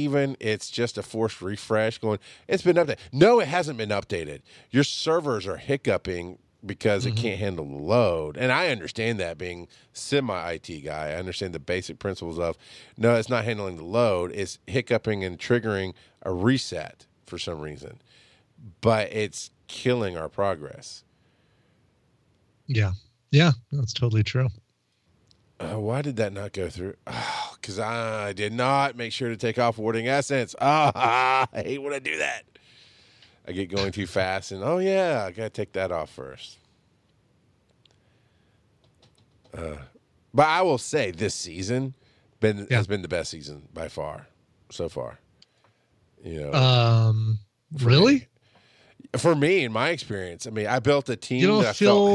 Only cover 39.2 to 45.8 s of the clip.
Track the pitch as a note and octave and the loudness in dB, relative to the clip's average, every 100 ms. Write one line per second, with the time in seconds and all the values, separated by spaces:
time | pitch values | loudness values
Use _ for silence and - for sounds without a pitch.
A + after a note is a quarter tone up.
39.2 | _ _ _ D#2+ D#2+ D2+ C2 _ _ _ | _ _ _ -12 -10 -12 -16 _ _ _
40.2 | _ B2 D#3 E3 F#3 B2+ - D3+ G#2 E2+ | _ 4 6 6 4 2 0 -2 -2 -2
41.2 | G2+ - F2+ E2 F#2+ B2+ C3+ C3 _ _ | -4 -4 -8 -8 -4 -2 -4 -10 _ _
42.2 | _ _ A2 G2+ G2+ A#2+ F#2 G2+ E2+ E2+ | _ _ 0 0 0 0 2 -2 -2 -4
43.2 | D2 E2 C#2 D2 - E2 D#2 E2 D2+ D2 | -4 -10 -14 -16 -16 -12 -10 -8 -8 -10
44.2 | - _ _ _ _ - E2 - A#1 A#1 | -18 _ _ _ _ -8 -6 -6 -10 -12
45.2 | _ _ _ _ _ _ | _ _ _ _ _ _